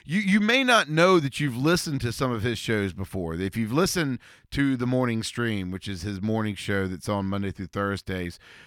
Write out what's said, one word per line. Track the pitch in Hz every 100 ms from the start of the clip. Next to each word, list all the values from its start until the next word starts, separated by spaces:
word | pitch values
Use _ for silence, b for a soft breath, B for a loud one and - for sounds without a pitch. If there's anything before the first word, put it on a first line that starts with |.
You, | - 180
you | 196 208
may | 208 247
not | 254 226 147
know | 156 175 185
that | 139 -
you've | 147 120
listened | 147 175 - 135
to | 120
some | 113 131
of | 117
his | 117 110
shows | - 107 98
before. | 87 95 95 82
If | 82 95 110
you've | 110
listened | 135 185 185 147 120 B B _
to | - 139 131
The | 123
Morning | 127 127 113
Stream, | 107 - 117 104 90
which | 92 -
is | 95
his | 101 98
morning | 107 110 107 98
show | - 101 95
that's | 92 -
on | 101 95
Monday | 98 98
through | 90 90
Thursdays, | 98 101 98 - 92 87 - B B